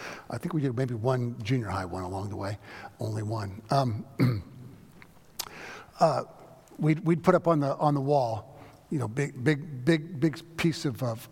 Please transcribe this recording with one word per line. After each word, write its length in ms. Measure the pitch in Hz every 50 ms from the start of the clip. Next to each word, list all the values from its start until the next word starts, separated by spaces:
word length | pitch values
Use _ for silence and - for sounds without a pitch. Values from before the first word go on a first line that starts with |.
| - - - - - -
I 80 | -
think 160 | 117 - 170 -
we 80 | 156
did 160 | 139 139 120
maybe 180 | 117 135 123 120
one 420 | 110 107 131 131 127 120 120 120 - 113
junior 260 | 101 135 127 113 98
high 160 | 90 92 92
one 180 | 90 85 92 92
along 280 | 90 95 98 98 101
the 60 | 101
way, 220 | - 98 98 104 - - - - - - - - -
only 240 | 113 107 110 110 107
one. 400 | 104 110 113 104 98 95 110 - -
Um, 340 | 147 139 135 123 107 107 - - - -
<clears throat> 240 | 139 123 120 101 85 - - - - - - - - - - - - - - - - - - - - - - - - - - - - - - -
uh, 240 | 180 160 139 123 - - - - - - - - - - -
we'd, 220 | - - 151 156 151 -
we'd 160 | 160 170 160 -
put 140 | - 180
up 100 | 170 -
on 140 | 170 165 151
the, 160 | 143 135 143
on 180 | - 156 151 143
the 60 | 143
wall, 580 | 131 139 147 143 127 117 110 107 - - - - - - - - - -
you 80 | - 147
know, 80 | 123
big, 380 | 110 110 135 139 143 - 131 117
big, 400 | 156 156 139 151 156 147 123 123
big, 340 | 143 165 160 151 170 190 131
big 380 | 147 160 143 - - - -
piece 280 | - - 170 156 - -
of, 160 | 151 117 98 135
of, 240 | 120 113 113 - -